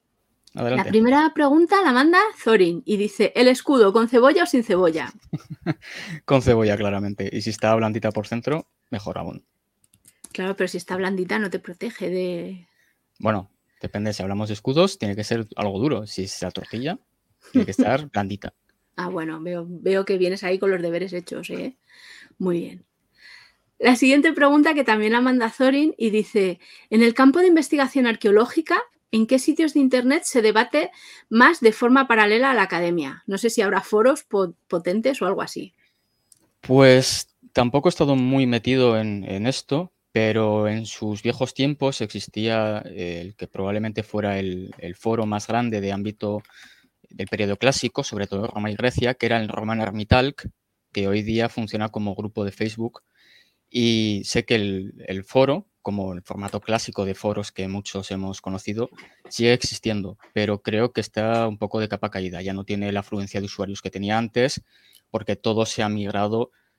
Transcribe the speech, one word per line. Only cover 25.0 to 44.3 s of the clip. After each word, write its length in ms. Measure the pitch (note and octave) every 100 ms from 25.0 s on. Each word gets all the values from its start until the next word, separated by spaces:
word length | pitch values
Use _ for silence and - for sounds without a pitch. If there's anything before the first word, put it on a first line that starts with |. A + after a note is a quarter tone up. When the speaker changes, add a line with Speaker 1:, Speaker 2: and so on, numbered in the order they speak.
| G#3+
Speaker 2:
la 100 | A#3
manda 260 | B3+ B3+ A3+
Zorin 460 | - C4 C#4 D#4 -
y 140 | A3+
dice, 480 | G#3+ - G#3+ F#3+ F3 - - _
"En 120 | A3
el 120 | A#3
campo 240 | A#3 C4+ E4+
de 80 | F4+
investigación 600 | D#4+ C4+ D4 C4 C#4 A#3+
arqueológica, 760 | A3+ G#3+ G#3 B3 - D#4+ E4+ - _ _
¿en 160 | A3 A3
qué 120 | C4
sitios 340 | D#4 D4+ D#4+
de 80 | D4+
internet 440 | C4 B3+ A#3+ D#4
se 180 | - B3
debate 480 | G#3+ G#3+ A#3+ D4 F4+ - - - _
más 300 | A3 C4+ E4+
de 120 | A3+
forma 340 | A3 A#3+ C4 B3+
paralela 420 | A3+ G#3 A3 C4+
a 40 |
la 80 | A#3+
academia?". 600 | F#3 E3+ F3 F3 C#3 - -
No 120 | F#3+
sé 100 | A#3
si 140 | A3+
habrá 180 | G3+ F#3+
foros 420 | - G#3+ A#3+ D4
po-, 300 | - G3+ F3+ - _
potentes 540 | F3 F3+ G#3 B3+ -
o 40 | F#3
algo 140 | F#3+
así. 320 | - - F#3+ _ _ _ _ _ _ _ _ _
Speaker 1:
Pues 720 | - C3 C3+ B2+ C3 - - _ -
tampoco 340 | - B2 C#3 -
he 20 |
estado 260 | - D3 C3+
muy 300 | B2+ C3+ B2+
metido 520 | A#2 B2 C3 B2 A2
en, 260 | G#2+ G2+
en 220 | - G2 A2+
esto, 480 | C3+ - C#3 F3+ _ _
pero 560 | A2+ A2 A2 G#2+ G#2+ G#2+
en 160 | G#2+
sus 380 | G#2+ - G#2+ G#2
viejos 320 | A#2 - B2+
tiempos 480 | - C#3 C#3+ C3+ C3+
existía, 800 | G#2+ G2+ - G#2+ A2 A2+ G#2+ G#2+
eh, 380 | - G2 F2 E2+
el 120 | F2
que 120 | - F2
probablemente 560 | - G2 G#2 A2 A2
fuera 360 | - G#2 G2+